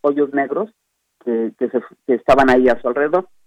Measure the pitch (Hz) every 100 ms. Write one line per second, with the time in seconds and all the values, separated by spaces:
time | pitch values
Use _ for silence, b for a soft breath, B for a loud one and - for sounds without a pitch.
0 | 147 143 143 139 139 143 220 _ _ _
1 | _ _ - 113 113 - 120 123 - -
2 | - 120 - 135 135 127 127 117 127 123
3 | 147 175 180 _